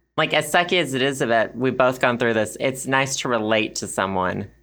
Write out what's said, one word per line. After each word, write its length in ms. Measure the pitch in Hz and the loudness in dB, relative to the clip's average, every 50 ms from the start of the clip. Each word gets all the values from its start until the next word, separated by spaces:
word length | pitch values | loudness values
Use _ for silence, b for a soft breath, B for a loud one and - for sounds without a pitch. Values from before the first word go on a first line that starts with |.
| _ _ _ - | _ _ _ -2
like, 160 | 160 156 139 | -2 0 0
as 180 | 151 147 151 - | 0 0 2 2
sucky 260 | 180 175 175 185 180 | 0 2 2 2 0
as 140 | 165 131 135 | 0 0 0
it 60 | 131 127 | 0 0
is 180 | 139 139 131 | 0 0 0
that 360 | 147 113 117 113 107 98 - | 0 2 2 2 2 0 -2
we've 200 | 117 127 131 117 | -2 -2 0 2
both 220 | - 131 127 131 131 | 2 2 2 2 2
gone 180 | - 127 120 117 | 0 0 2 2
through 160 | 127 117 113 | 2 2 2
this, 220 | 110 107 107 - - | 2 0 0 -2 -4
it's 260 | - 135 131 135 - | -4 -4 -4 -4 -4
nice 300 | 131 135 135 135 135 139 - | 0 0 0 0 0 -2 -4
to 80 | - 143 | -2 -2
relate 480 | 123 113 107 107 113 110 107 - - | -2 0 0 2 2 2 0 0 -4
to 120 | - - 101 | -8 -8 -6
someone 640 | - - 98 95 98 92 92 92 95 98 98 98 - _ | -4 -2 -2 0 0 0 0 0 -2 -4 -6 -8 -12 _